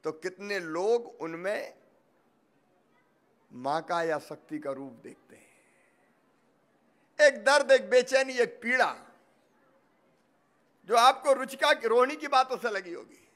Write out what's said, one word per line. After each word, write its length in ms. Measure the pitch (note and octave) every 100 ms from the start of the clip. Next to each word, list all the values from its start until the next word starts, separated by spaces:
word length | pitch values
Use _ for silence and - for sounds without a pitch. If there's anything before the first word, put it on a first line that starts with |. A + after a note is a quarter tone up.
तो 80 | D#3+
कितने 460 | D#3 F#3 F#3 G3+ G3+
लोग 600 | E3+ D#3+ G3 A#3+ A#3 -
उनमें 540 | E3 E3 F#3 G#3+ - - _ _ _ _ _ _ _ _ _ _ _ _ _ _ _ _ _
मां 300 | B2 C3 D#3
का 200 | E3 E3+
या 160 | E3 D3+
शक्ति 400 | - D3+ _ D3+
का 140 | C#3
रूप 200 | C3+ C#3
देखते 440 | A#2 - G#2 _ -
हैं। 140 | _ _ _ _ _ _ _ _ _ _ _ _ _ _ _ _ _ _
एक 260 | D4 B3+
दर्द, 260 | A3 D4 C4+
एक 200 | C4 G3
बेचैनी, 480 | B3 B3 C4 C4+ B3+
एक 200 | A#3 -
पीड़ा 340 | A3+ B3+ F#3+ B2 - _ _ _ _ _ _ _ _ _ _ _ _ _ _ _ _ _ -
जो 80 | A3+
आपको 360 | A#3+ C#4 D4
रुचिका 400 | B3+ C4 C4 D4
की, 160 | D4 A3+
रोहिणी 280 | A#3 B3+ D4
की 120 | D4+
बातों 280 | C4 C4 A#3+
से 140 | A3+
लगी 220 | G3 F#3
होगी 360 | E3+ A2 - _